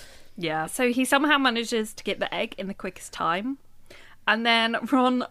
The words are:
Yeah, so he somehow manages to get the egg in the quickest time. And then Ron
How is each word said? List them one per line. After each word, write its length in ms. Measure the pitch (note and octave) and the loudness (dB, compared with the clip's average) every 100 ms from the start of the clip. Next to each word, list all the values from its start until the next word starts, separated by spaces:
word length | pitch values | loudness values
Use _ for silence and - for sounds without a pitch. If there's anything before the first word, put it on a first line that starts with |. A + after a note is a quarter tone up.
| - - - - | -18 -18 -18 -6
Yeah, 300 | E3 D#3 D#3+ | -2 -2 -2
so 260 | - B3 | 0 2
he 120 | A#3+ | 2
somehow 320 | C4 C#4 D4 C#4+ | 2 2 4 4
manages 560 | C4 A3+ A3+ A#3 G#3+ | 2 0 -2 -2 -4
to 100 | - | -6
get 160 | G#3 F#3+ | -6 -4
the 120 | - | -4
egg 220 | F3 A3+ - | -4 -6 -6
in 100 | G3 | -10
the 60 | |
quickest 380 | - F#3 - - | -8 -10 -10 -12
time. 460 | - E3 F3 B3 C#4 - - - - - - - | -4 -2 -2 -4 -8 -12 -20 -20 -20 -20 -4 0
And 180 | A3 A#3 | 2 4
then 300 | A3+ A3+ A#3 A#3 | 2 2 -2 2
Ron 320 | C4 B3+ B3+ - | 4 4 2 -2